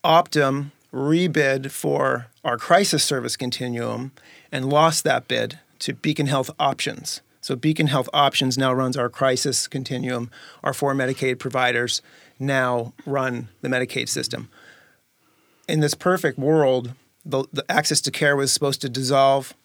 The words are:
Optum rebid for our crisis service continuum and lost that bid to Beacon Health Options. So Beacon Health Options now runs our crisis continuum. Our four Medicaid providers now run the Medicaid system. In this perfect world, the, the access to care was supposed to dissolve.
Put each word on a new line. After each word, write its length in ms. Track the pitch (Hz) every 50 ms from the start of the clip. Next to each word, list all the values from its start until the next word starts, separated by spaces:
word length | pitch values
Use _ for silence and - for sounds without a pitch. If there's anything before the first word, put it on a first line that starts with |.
| -
Optum 680 | 165 160 170 170 - - 156 139 135 135 143 139 143 _ _ _ _
rebid 760 | - 131 139 147 156 170 180 175 147 156 143 135 135 135 135 135
for 560 | - - - 156 143 139 139 135 131 127 120 - _ _ -
our 140 | 127 120 117
crisis 440 | - - 170 190 208 - - 147
service 320 | - - 147 131 117 120 -
continuum 800 | - 131 123 120 - 127 123 120 120 117 113 113 117 131 135 _ - _ - - - _ _
and 180 | - 135 131 135
lost 360 | 147 151 160 165 160 - -
that 220 | 156 131 120 -
bid 320 | - 123 117 113 113 - - _ _ _ _
to 160 | - - 117
Beacon 320 | - - - 147 - 143
Health 240 | 135 147 135 127 - - -
Options. 640 | 151 139 135 - - 143 - - - - - - _ _ _ _
So 160 | - - 139
Beacon 300 | 123 - 156 156 156 160
Health 240 | 139 135 135 127 -
Options 460 | - 147 143 139 - - 139 131 120 131
now 140 | 135 131
runs 260 | 127 131 131 127 127 139
our 100 | 120 120
crisis 580 | - - 135 135 127 123 - 143 120 - -
continuum. 640 | - - 135 127 - 135 123 123 127 127 120 120 117 - - - - - -
Our 120 | - 143 135
four 200 | - 143 139 135
Medicaid 440 | 139 131 127 131 - 135 131 127 127
providers 640 | - 131 117 127 127 123 120 120 123 117 - - _ - - - - - _ _
now 540 | 135 139 139 131 127 123 123 120 117 117 _ - -
run 420 | 147 139 139 131 131 123 120 120 107 _ _
the 60 | - 135
Medicaid 420 | 127 127 127 123 - 131 120 -
system. 400 | - - 127 - - - - - _ - - - - _ _ _ _ _ _ _ _ _ _ _ _ _ _ _ _ _ _
In 140 | - 165 156
this 140 | 151 143 -
perfect 440 | - - 180 185 175 - 147 - 147
world, 540 | 131 147 160 156 147 131 127 127 123 120 127 _ _ _ _ _ _
the, 200 | 156 147 135 135 -
the 120 | - 139 - -
access 320 | 185 151 151 - 151 -
to 80 | - 143
care 260 | - - 156 143 143
was 160 | 139 139 131
supposed 300 | - - 147 139 135 -
to 80 | - 131
dissolve. 640 | 120 135 131 127 143 135 135 135 135 139 127 - - _